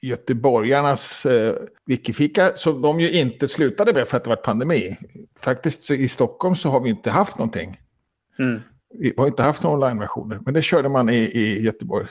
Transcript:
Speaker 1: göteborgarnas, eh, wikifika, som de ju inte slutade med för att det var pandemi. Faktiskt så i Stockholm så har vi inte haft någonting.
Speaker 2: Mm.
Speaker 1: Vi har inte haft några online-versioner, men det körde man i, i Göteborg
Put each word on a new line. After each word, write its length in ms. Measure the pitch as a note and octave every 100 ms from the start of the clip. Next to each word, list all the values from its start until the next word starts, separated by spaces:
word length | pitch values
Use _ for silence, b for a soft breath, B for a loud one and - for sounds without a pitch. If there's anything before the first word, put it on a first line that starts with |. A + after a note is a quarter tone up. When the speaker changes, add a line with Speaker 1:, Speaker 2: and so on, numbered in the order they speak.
Speaker 1:
göteborgarnas, 1300 | C3 A#2 - A#2+ C3+ A#2+ A2 C#3 C#3+ C3 - - C3
eh, 280 | B2 A2 - - _ -
wikifika, 600 | C3 - A2 D3 F3 F#3
som 280 | - E3+ C#3
de 180 | D3 D#3+
ju 100 | E3+
inte 380 | E3+ C3 - C#3
slutade 440 | - C#3+ - G#3
med 140 | E3+ A#2+
för 80 | B2+
att 80 |
det 60 | A#2
var 60 | A2+
pandemi. 600 | - A2 D3 D3+ F2+ - - - - _
Faktiskt 420 | - B2+ D#3+ -
så 120 | -
i 140 | C#3 C3
Stockholm 480 | - A#2 - F3+ F3+
så 120 | D#3
har 100 | C3+
vi 100 | B2
inte 200 | G#2+ -
haft 280 | A2 G3+ -
någonting. 380 | - - F2 G2 _ _ _ _ _ -
Speaker 2:
Mm. 220 | C3 A2+ - _ _ -
Speaker 1:
Vi 140 | C#3 -
har 100 | C#3
inte 160 | -
haft 200 | C3 D3+
några 140 | E3 D3
online-versioner, 640 | C3 A2+ G#2 - G#2+ G#2+
men 100 | -
det 80 | D3+
körde 260 | - E3+ C3+
man 200 | C3+ A#2
i, 80 | A#2+
i 460 | A2 A#2 G#2+ G2+
Göteborg 420 | A2 G#2+ F2+ G2+ G2+